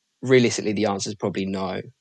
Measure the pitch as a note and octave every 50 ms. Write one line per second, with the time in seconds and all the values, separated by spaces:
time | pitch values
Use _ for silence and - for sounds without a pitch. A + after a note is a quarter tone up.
0 | _ _ _ _ B2+ B2+ C3 B2+ A#2 G#2+ - - - G#2 G2+ G2 G#2+ G#2 G2 G2
1 | - G#2+ G2+ _ A2 G2+ E2+ G2+ F#2+ F#2+ G2 F#2+ F#2+ F#2 F#2+ G2 - - _ _